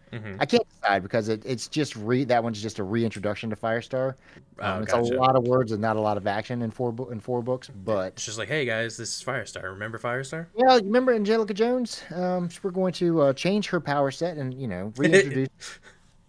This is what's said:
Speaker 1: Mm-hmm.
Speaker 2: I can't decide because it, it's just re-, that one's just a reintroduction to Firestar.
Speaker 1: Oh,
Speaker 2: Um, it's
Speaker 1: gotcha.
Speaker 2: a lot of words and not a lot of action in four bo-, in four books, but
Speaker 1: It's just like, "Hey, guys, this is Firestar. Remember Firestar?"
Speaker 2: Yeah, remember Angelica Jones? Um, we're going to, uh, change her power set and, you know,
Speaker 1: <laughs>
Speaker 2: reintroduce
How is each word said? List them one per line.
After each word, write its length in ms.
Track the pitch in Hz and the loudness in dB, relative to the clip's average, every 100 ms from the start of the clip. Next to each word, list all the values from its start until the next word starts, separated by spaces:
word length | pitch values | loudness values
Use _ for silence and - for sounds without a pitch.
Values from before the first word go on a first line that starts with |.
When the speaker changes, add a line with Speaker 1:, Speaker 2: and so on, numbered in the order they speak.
| - | -16
Speaker 1:
Mm-hmm. 260 | 117 107 95 | -12 -10 -4
Speaker 2:
I 60 | 139 | 2
can't 200 | 233 - | 2 0
decide 340 | _ 104 98 | _ 0 2
because 240 | 92 117 110 | 2 -2 0
it, 180 | 110 123 | -4 -4
it's 220 | 120 - | -6 -4
just 260 | 151 139 113 | -4 -4 -4
re-, 260 | 107 127 | 0 0
that 180 | 123 120 | 4 2
one's 200 | 113 107 | 2 -4
just 180 | 107 110 | -6 -4
a 40 | |
reintroduction 680 | 95 117 113 104 104 101 113 | -2 0 0 -2 -4 -4 -6
to 80 | 107 | -4
Firestar. 580 | 113 117 - 131 135 131 - - - - | -2 -2 -2 -4 -4 -6 -16 -20 -20 -6
Speaker 1:
Oh, 80 | 104 95 | -4 -2
Speaker 2:
Um, 60 | |
it's 100 | 107 | 0
Speaker 1:
gotcha. 200 | 120 120 | 2 2
Speaker 2:
a 60 | 127 | 4
lot 160 | 131 131 | 4 4
of 80 | |
words 300 | 120 127 113 | 4 2 2
and 80 | 104 | 0
not 160 | 110 110 | 0 2
a 20 | |
lot 160 | 107 101 | 2 0
of 100 | 101 | 0
action 340 | 101 - 123 | -2 -4 -4
in 100 | 113 | -4
four 220 | 107 123 | -2 -4
bo-, 160 | 117 123 | -4 -8
in 100 | 110 | -8
four 220 | 123 123 | -4 -2
books, 280 | 120 127 - 101 | -2 -4 -6 -8
but 300 | 95 101 92 | -2 0 -2
Speaker 1:
It's 120 | - 117 | -6 -8
just 120 | 110 | -6
like, 100 | 101 | -4
"Hey, 160 | 151 | -2
guys, 320 | 120 113 113 113 | 0 -2 -2 -6
this 220 | 107 - | -8 -6
is 40 | |
Firestar. 420 | 127 127 101 90 | -4 -6 -6 -10
Remember 340 | 92 95 110 113 | -10 -8 -8 -6
Firestar?" 460 | 120 127 135 160 170 220 | -4 -4 -6 -10 -8 2
Speaker 2:
Yeah, 200 | 262 247 | 6 6
remember 360 | 196 247 254 | 4 2 4
Angelica 400 | 226 202 226 208 | 2 2 2 0
Jones? 500 | 202 233 254 233 - - 175 | 0 0 0 -2 -8 -10 -4
Um, 320 | 180 180 175 - | -2 0 -4 -6
we're 80 | 196 | -4
going 220 | 180 185 | 0 0
to, 260 | - 175 165 | 2 2 6
uh, 120 | 139 | 4
change 340 | 135 175 208 - | 4 2 0 0
her 140 | 175 | -2
power 280 | 147 143 139 | 0 2 2
set 280 | 131 170 151 | 0 -4 -2
and, 160 | 131 | -6
you 160 | 127 123 | -4 -6
know, 240 | 90 104 | -4 -6
Speaker 1:
<laughs> 40 | 117 | 0
Speaker 2:
reintroduce 520 | 156 190 151 131 131 - - - - - _ _ | 6 6 6 0 -2 -6 -18 -18 -20 -20 _ _